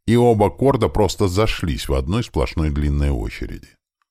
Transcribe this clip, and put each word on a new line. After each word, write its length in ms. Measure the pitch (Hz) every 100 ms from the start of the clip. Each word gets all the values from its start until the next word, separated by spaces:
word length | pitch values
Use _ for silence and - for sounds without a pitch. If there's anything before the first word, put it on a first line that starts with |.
и 120 | - 117
оба 340 | 120 107 101
корда 380 | - 135 131 101
просто 400 | - 101 - 101
зашлись 600 | 87 110 - 85 64 -
в 60 |
одной 300 | 67 65 110
сплошной 460 | - - 64 - 78
длинной 400 | 73 73 73 71
очереди. 580 | 62 50 - 53 - - _ _ _ _